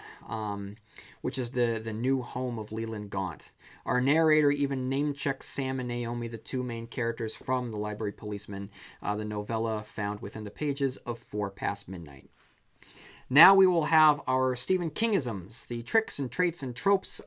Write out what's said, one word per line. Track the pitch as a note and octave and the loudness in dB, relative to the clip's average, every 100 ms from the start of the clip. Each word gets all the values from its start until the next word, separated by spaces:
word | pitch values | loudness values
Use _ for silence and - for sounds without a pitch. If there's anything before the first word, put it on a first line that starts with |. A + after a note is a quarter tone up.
| - - - | -14 -16 -8
um, | A2 G#2+ G2+ G2 G#2 _ - - - | -4 -4 -4 -6 -10 _ -20 -20 -8
which | C#3 C3 | -6 -4
is | A#2+ | -2
the, | B2 A#2 A2+ | 0 2 0
the | A2 | -2
new | G#2+ B2 C3+ | -2 0 0
home | A#2+ B2+ B2+ A2+ | -2 -4 -4 -4
of | G#2+ | -6
Leland | A2 A2+ A2 G2+ | -6 -4 -6 -6
Gaunt. | G2+ F#2 D2+ - _ - - - | -4 -4 -6 -16 _ -20 -10 -2
Our | B2+ | 2
narrator | C3 D#3+ D#3+ D#3 D3 | 4 4 6 6 4
even | C#3+ C#3 C3 B2+ | 4 0 0 -2
name-checks | C3+ D3 C#3 D3 C3 - | 0 0 -2 -2 -4 -4
Sam | - C3 C3 | -2 -2 -2
and | B2 | -2
Naomi, | A#2+ A#2 A#2+ A#2 | -2 -2 -4 -4
the | A#2 | -6
two | - B2+ | -4 -4
main | B2 A#2 A2+ | -2 -4 -6
characters | - A#2 A2+ A2 - | -2 -2 -2 -4 -6
from | - C3 B2 | -2 -2 -2
The | G#2+ | -4
Library | G#2+ G#2 G#2+ | -4 -2 -4
Policeman, | - G#2+ G#2 - G2+ G2+ - - - | -4 -6 -6 -6 -8 -8 -12 -20 -8
uh, | - | -4
the | G#2 | -2
novella | G#2+ G#2 G#2 A2+ A2+ A2 | -2 -4 -2 -2 0 -2
found | G#2 - G#2 G#2 | -6 -4 -4 -4
within | A2 A2+ | -8 -8
the | G#2 | -10
pages | - D3+ C3+ C3+ B2+ | -4 -2 0 0 -2
of | - A#2 | -6 -8
Four | - G#2 G2 | -6 -2 -2
Past | - A2 G2 - | -2 -4 -4 -6
Midnight. | F2+ D2+ C#2 - _ _ _ _ _ - - - - - | -8 -10 -14 -20 _ _ _ _ _ -20 -20 -20 -16 2
Now | C3+ F3+ | 8 10
we | G3 F#3+ | 10 8
will | E3+ | 6
have | D3 D#3+ D#3 C#3+ - | 4 6 6 4 2
our | C3 C3 B2 | 2 2 0
Stephen | - F#3 E3+ | 0 0 0
Kingisms, | - A3+ G3+ B2 G2+ F#2 A2+ - | -2 0 2 0 -4 -8 -10 -8
the | A#2 | -8
tricks | A#2 A3+ A3 - | 0 0 0 -4
and | B2+ | -4
traits | - F3+ - | -2 -2 -2
and | C3 | -8
tropes | B2 G3 G3 - - | -2 2 2 0 -10